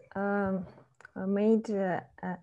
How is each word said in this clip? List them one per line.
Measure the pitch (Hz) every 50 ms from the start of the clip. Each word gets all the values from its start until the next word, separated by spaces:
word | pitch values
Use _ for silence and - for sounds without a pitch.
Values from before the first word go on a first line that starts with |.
| - - -
um... | 196 202 202 202 202 202 190 190 185 180 - - - - _ _ _ - - -
Uh, | 190 190
made, | 196 202 202 214 220 226 220 220 226
uh, | 208 196 196 185 170 - - - - -
uh, | - 185 180 -